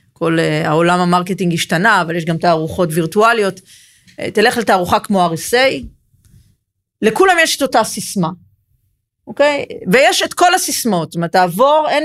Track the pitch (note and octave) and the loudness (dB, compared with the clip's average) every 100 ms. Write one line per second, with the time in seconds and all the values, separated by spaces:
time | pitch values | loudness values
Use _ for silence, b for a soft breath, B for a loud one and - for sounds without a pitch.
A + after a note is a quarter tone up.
0 | b _ E3 E3 D#3+ D3+ D#3+ D#3 E3+ F3+ | b _ -2 0 0 -2 0 0 2 2
1 | F3 F3+ F3+ F3+ F3+ E3 - E3+ A3 G3+ | 2 0 0 -2 -2 -2 -2 0 2 2
2 | E3 E3+ D#3+ E3 F3 D#3+ D#3 F#3 F3 D#3+ | 0 -4 -4 -2 0 0 -2 -2 -2 -2
3 | D#3+ G#3 A3+ A#3 G3 F#3+ b b b b | -2 2 2 2 -2 -6 b b b b
4 | b - - - A3+ B3 G#3+ G3 F3 G#3+ | b -12 -6 0 0 0 0 0 2 -2
5 | - F#3+ F3 E3 - A#3+ C4+ C#4 A#3 - | 0 0 0 -2 -2 0 0 -2 -10 -18
6 | _ _ _ _ _ _ _ _ _ _ | _ _ _ _ _ _ _ _ _ _
7 | G#3 A3 F#4+ E4+ D#4+ - C4+ B3 A3 - | 0 4 4 4 2 0 0 0 0 -4
8 | - G3+ E3 F3+ _ _ _ _ _ _ | -8 -4 -4 -6 _ _ _ _ _ _
9 | _ _ - A#3 C#4+ C#4+ - - F#3 A3+ | _ _ -10 0 0 0 -6 -10 0 4
10 | D#4 F#4+ E4 - F4 F4+ F4+ - A#3+ F3+ | 4 2 -2 2 2 2 -2 -4 -2 -2
11 | D#3 E3+ E3+ F#3+ F3+ F3+ C#4 D#4 D4+ C#4 | -4 -6 -2 2 2 2 2 2 2 -2